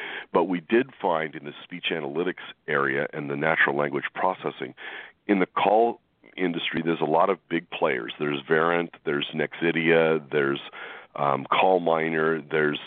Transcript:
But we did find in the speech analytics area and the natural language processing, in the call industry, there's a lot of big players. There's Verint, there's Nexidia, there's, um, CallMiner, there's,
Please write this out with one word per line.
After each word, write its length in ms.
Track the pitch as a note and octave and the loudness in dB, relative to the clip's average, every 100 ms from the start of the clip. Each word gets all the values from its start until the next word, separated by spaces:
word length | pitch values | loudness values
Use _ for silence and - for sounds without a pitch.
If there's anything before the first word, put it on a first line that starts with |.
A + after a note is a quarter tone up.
| - - - | -12 -12 -2
But 120 | F#2 | 0
we 160 | F2 F2+ | 2 0
did 320 | D#2+ A2+ C3+ - | 2 2 2 -4
find 340 | F#2+ D#2+ D#2+ | -2 0 -2
in 100 | C#2+ | -8
the 100 | C#2+ C#2+ | -14 -14
speech 240 | - F2 - | -14 -10 -6
analytics 520 | E2+ C#2+ D2 F2+ E2 - - - | -4 -4 -2 -2 -4 -12 -16 -2
area 400 | D2 C#2 C2+ C#2+ | 0 2 0 -2
and 180 | D#2 C#2+ | -6 -6
the 60 | C#2+ | -2
natural 400 | D#2 D#2 - C#2 | 0 2 2 2
language 280 | D2 C#2 - | -2 -2 -6
processing, 640 | - F#2 F#2 D2 - C2 - - - - _ - | -2 -2 -2 -6 -8 -12 -12 -16 -16 -18 _ 0
in 100 | G2 | 2
the 80 | F2+ | 2
call 540 | - G2 G#2+ A#2 G#2+ _ _ - - | 2 4 4 4 0 _ _ -20 -4
industry, 460 | F#2 E2 - D#2 | -2 -2 -4 -2
there's 180 | D#2+ D#2+ | -2 0
a 40 | |
lot 260 | D#2 D#2+ F#2+ | 2 4 4
of 80 | F#2 _ | 0 _
big 220 | E2+ F2 | -4 -4
players. 420 | - E2 B1+ A#1 - | -2 0 0 -4 -6
There's 240 | D2 C#2+ | -4 -4
Verint, 480 | C#2 D#2+ E2 F2 E2+ - | 2 2 4 2 0 -6
there's 240 | - D2 C#2+ | -4 -2 -2
Nexidia, 880 | D#2 D2 - E2+ D#2+ D#2+ E2 D#2+ D#2+ C#2 | -4 -4 0 0 2 4 4 4 2 0
there's, 300 | C#2+ C#2 C#2 - - - - - - | 0 0 0 -6 -16 -16 -16 -14 -2
um, 300 | C#2+ C2+ C2+ | 0 0 0
CallMiner, 1000 | - F#2 F#2 E2+ D#2+ D#2+ D#2+ D#2 D#2+ D2 | 2 4 4 2 2 2 0 0 0 -2
there's, 300 | D#2+ D2+ C#2+ | 0 2 0